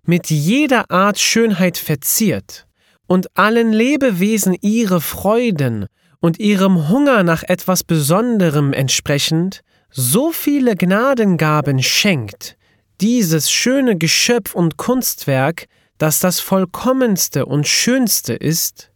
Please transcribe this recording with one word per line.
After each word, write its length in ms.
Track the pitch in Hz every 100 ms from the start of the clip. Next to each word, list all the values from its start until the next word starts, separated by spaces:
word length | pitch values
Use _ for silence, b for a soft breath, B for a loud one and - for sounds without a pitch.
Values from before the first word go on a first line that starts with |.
mit 260 | - 175 -
jeder 640 | 151 156 262 302 240 -
Art 280 | 180 202 208
Schönheit 580 | - 226 226 190 185 175
verziert 920 | - 147 - - 208 101 - - _ _ _ _ -
und 280 | 185 - -
allen 340 | 208 233 226
Lebewesen 840 | 214 247 294 269 175 202 220 190 180
ihre 400 | 202 226 208 175
Freuden 840 | - 160 190 233 240 156 127 110 98 _ _ _
und 200 | 170 160
ihrem 500 | 208 196 190 180 147
Hunger 340 | 254 285 233
nach 200 | 170 165
etwas 400 | - 180 - 180
Besonderem 920 | - 165 139 185 247 220 170 147 139
entsprechend, 880 | 135 135 - - 143 - 160 190 - _ _ _
so 420 | - 123 190 320
viele 440 | 320 294 285 247 185
Gnadengaben 1080 | 180 202 262 254 202 165 156 151 143 135
schenkt, 760 | - - 208 151 104 - - - _ _ _ -
dieses 500 | 214 247 175 156 -
schöne 480 | - 240 277 254 175
Geschöpf 560 | 160 - - 240 -
und 240 | - 165 -
Kunstwerk, 920 | - 254 233 - - 135 160 170 - _ _ -
das 220 | 156 -
das 200 | 185 175
vollkommenste 1080 | - 190 180 - 247 262 247 180 - 139 -
und 220 | 147 143
schönste 640 | - 226 262 226 - -
ist 580 | 117 143 165 - - -